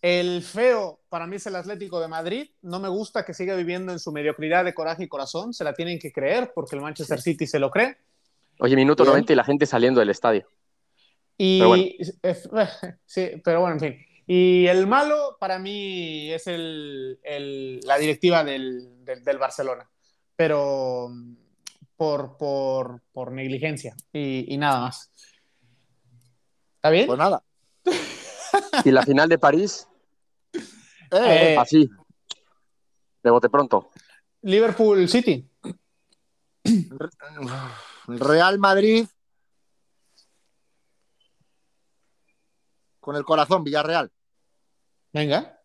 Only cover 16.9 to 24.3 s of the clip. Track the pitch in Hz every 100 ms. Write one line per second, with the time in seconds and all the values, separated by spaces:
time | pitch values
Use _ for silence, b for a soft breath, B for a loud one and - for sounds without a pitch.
16.9 | 135 131 131 - 143 143 139 135 127 120
17.9 | 139 151 151 180 170 147 135 131 127 123
18.9 | _ 127 127 131 135 131 - 131 120 120
19.9 | _ _ _ _ _ 160 151 143 135 131
20.9 | 127 123 123 120 120 _ _ - _ _
21.9 | _ 156 147 135 135 147 139 135 131 127
22.9 | 120 _ - 123 131 131 131 156 147 123
23.9 | - _ 151 139